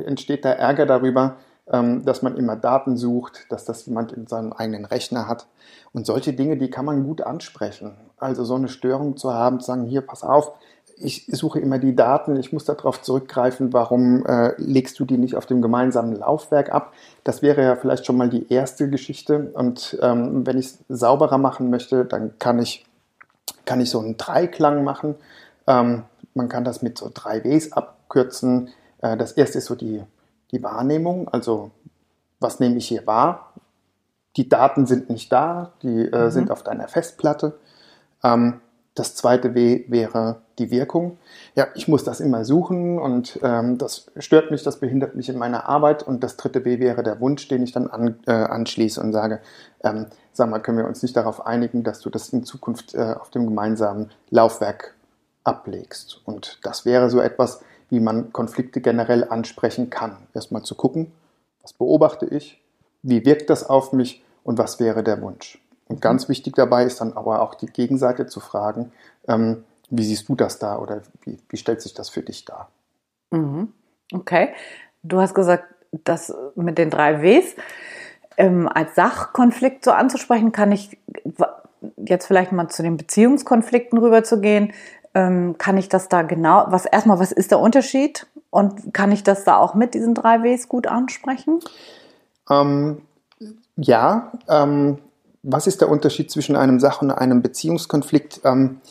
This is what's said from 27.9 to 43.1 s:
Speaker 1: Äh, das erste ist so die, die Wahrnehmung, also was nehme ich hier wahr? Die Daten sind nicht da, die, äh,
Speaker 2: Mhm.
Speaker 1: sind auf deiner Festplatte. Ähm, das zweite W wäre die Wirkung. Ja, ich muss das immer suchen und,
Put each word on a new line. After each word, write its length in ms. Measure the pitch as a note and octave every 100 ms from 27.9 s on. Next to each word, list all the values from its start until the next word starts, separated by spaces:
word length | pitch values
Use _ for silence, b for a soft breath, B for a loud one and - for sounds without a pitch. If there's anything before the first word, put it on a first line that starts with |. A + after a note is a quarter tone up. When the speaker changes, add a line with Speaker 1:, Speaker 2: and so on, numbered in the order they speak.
| _ - C#3+ C3 - B2+ B2 B2 B B _
Speaker 1:
Äh, 160 | A#2+ A2
das 160 | A2
erste 260 | - C#3 -
ist 60 | -
so 100 | A2
die, 260 | A2+ G#2+ G2+ _ _ _ _
die 120 | B2
Wahrnehmung, 640 | A2+ A2 C3 D#3 E3 F3+ E3+
also 440 | B2 A#2 A2 G#2 _ - _ _ _ _ _
was 200 | B2 -
nehme 180 | B2+ A#2+
ich 100 | -
hier 180 | A2 -
wahr? 480 | A2 D3 F3+ - _ _ _ _ _ _ _ _ -
Die 140 | B2+
Daten 360 | A#2 C3+ - B2
sind 240 | B2+ -
nicht 220 | A2+ -
da, 420 | B2+ D#3 F3 F3 _
die, 200 | C3 A2+ A2+
äh, 140 | A#2+ A#2
Speaker 2:
Mhm. 60 |
Speaker 1:
sind 200 | - A#2+
auf 120 | -
deiner 240 | - G#2+ G#2+
Festplatte. 680 | - - - D3+ D3 D3+ - b b b b b _
Ähm, 380 | B2 A#2 A#2+ A#2+ _ _ _
das 220 | - - -
zweite 380 | B2 B2 B2
W 320 | A#2+ A#2+ B2 B2
wäre 520 | A#2+ G#2+ A2+ A2+ A2+ _ -
die 140 | A#2
Wirkung. 460 | B2 C#3 E3+ F3 F3 b b b -
Ja, 120 | C3+ -
ich 120 | -
muss 160 | D3
das 160 | - A#2+
immer 260 | D3 A#2 A2+
suchen 520 | D#3 E3+ F3+ F3 F3
und, 400 | C#3+